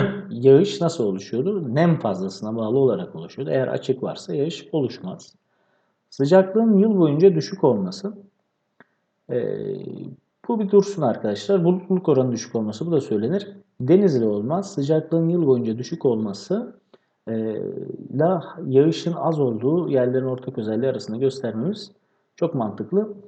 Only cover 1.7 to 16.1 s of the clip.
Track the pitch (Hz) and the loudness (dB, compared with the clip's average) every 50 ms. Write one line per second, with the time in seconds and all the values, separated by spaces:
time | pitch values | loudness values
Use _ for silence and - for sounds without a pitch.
1.7 | 110 135 165 175 165 - - 110 98 180 185 95 - - - 107 110 113 110 107 | 0 2 4 4 4 2 0 -2 -2 -2 -6 -8 -8 -8 -8 -8 -6 -4 -4 0
2.7 | 117 135 135 127 107 92 90 - - 80 82 - - - 139 151 76 135 - - | 2 2 4 4 2 0 -4 -8 -10 -14 -14 -14 -12 -10 -6 -2 -2 -2 -2 -2
3.7 | - - - - 127 87 104 95 85 - - - 175 151 139 160 170 - - - | -4 -6 -4 -4 -4 -4 -4 -8 -8 -10 -10 -8 -4 -4 -2 -4 -4 -8 -12 -6
4.7 | - 160 135 120 - - - 180 - - - - _ _ _ _ _ _ _ _ | -4 -2 -2 -2 -6 -8 -12 -14 -14 -14 -18 -20 _ _ _ _ _ _ _ _
5.7 | _ _ _ _ _ _ _ _ - - 139 139 170 190 190 190 190 220 233 226 | _ _ _ _ _ _ _ _ -4 -2 0 6 6 6 6 4 2 2 4 4
6.7 | 214 190 202 226 220 190 170 156 143 151 170 196 180 160 139 - - - - 143 | 6 6 6 4 4 4 4 4 4 6 6 6 6 4 -4 -4 -6 0 2 2
7.7 | 117 101 95 90 90 - - 202 - - - _ _ _ _ _ _ _ _ _ | 2 2 0 -4 -8 -8 -10 -10 -10 -10 -20 _ _ _ _ _ _ _ _ _
8.7 | _ _ - _ _ _ _ _ _ _ _ _ 131 123 - 50 50 52 53 50 | _ _ -20 _ _ _ _ _ _ _ _ _ -4 -4 -4 -4 -6 -6 -6 -8
9.7 | 50 50 - - - 50 50 50 - - _ _ _ _ _ - 240 220 214 190 | -8 -8 -8 -12 -12 -12 -14 -14 -16 -18 _ _ _ _ _ -4 -2 -2 0 4
10.7 | 202 202 196 196 - - 151 123 104 - - 110 104 101 - - 202 190 165 170 | 6 4 4 4 0 0 0 0 0 0 -2 -2 -2 -2 0 0 2 4 4 4
11.7 | 180 185 - - 190 185 180 - 151 131 127 127 120 110 - - - 117 110 107 | 2 2 0 0 -2 0 2 4 4 4 4 2 0 -4 -6 -4 -4 -4 -4 -4
12.7 | 107 - 160 170 170 143 - - 110 104 107 120 170 202 202 - - - _ _ | -6 -6 -4 0 0 0 0 0 -2 -2 0 0 -2 -4 -4 -8 -18 -20 _ _
13.7 | _ _ 123 127 165 196 208 190 147 123 113 110 104 104 104 120 156 185 196 196 | _ _ 2 4 4 6 6 4 4 2 2 2 0 0 -2 -2 -2 -2 -4 -4
14.7 | - - 139 139 160 156 156 - - 165 165 165 170 175 165 139 131 120 117 110 | -4 -4 -2 0 0 0 0 0 0 0 2 2 2 2 4 4 2 2 2 -2
15.7 | 110 117 127 - 165 165 - 139 | -4 -4 -6 -8 -10 -2 0 0